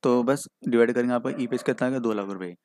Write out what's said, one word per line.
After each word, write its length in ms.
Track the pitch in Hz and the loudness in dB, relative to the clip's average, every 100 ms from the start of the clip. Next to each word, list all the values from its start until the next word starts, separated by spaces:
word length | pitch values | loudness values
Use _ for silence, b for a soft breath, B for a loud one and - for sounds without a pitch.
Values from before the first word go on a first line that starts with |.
तो 180 | 131 123 | 4 2
बस 240 | 120 143 - _ - | 2 0 -2 _ 0
डिवाइड 260 | 120 117 | 4 4
करेंगे, 200 | 123 123 | 2 0
आपका 160 | 123 127 - | -2 -2 -6
ईपीएस 240 | 120 123 | -4 -2
कितना 240 | - 127 127 | -2 -2 -2
आ 20 | |
गया, 100 | 131 | -2
दो 140 | 117 | -2
लाख 160 | 104 98 | -2 -4
रुपये। 260 | 98 90 87 | -8 -10 -14